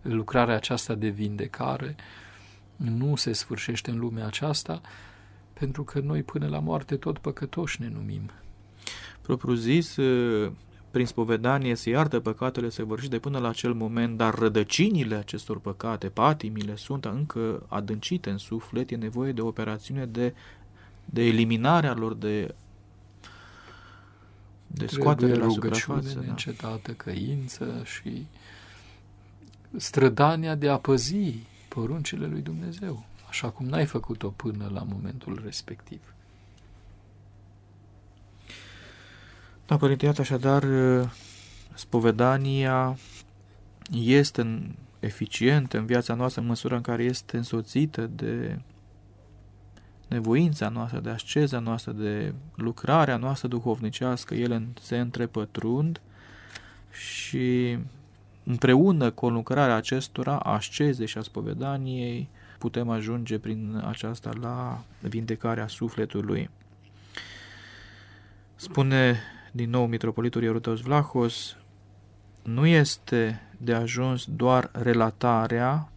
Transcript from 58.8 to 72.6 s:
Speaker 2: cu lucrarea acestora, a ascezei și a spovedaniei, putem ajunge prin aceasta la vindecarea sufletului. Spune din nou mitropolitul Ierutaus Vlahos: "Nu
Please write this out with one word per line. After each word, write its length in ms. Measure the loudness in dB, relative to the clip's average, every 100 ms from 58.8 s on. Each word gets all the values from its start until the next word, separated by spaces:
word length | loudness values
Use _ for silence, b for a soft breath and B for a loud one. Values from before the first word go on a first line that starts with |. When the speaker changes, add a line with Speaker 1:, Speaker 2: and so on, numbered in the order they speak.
| 8 6 4
Speaker 2:
cu 180 | 2 0
lucrarea 460 | 0 2 4 6 4
acestora, 640 | 2 -2 -2 -4 -2 0
a 140 | 0
ascezei 540 | 0 -2 0 2 2 -4
și 100 | -6
a 40 |
spovedaniei, 1080 | -8 -6 -6 -4 -4 -4 -4 -4 -4 -6 -8 B B B
putem 320 | -4 -2 -2
ajunge 500 | -2 -2 -4 -2 -4
prin 440 | -4 -6 -4 -4 -4
aceasta 440 | -6 -6 -8 -8 -8
la 420 | -6 -6 -6 -8 -12 -12
vindecarea 680 | -6 -6 -4 -2 -2 -2 -4
sufletului. 800 | -4 -6 -2 -4 -2 -2 -2 -4 -12 -20 -20 -20 B B B B B B B B B B B B B B B B -16
Spune 640 | -4 0 4 6 6 4 B B B
din 180 | -6 0
nou 160 | 2 2
mitropolitul 580 | 0 -2 0 0 2
Ierutaus 360 | 0 0 0 -4
Vlahos: 760 | 2 2 4 2 2 0 -10 -14 -20 -20 -20 -20 -20 -20 -20 -14
"Nu 220 | -6 2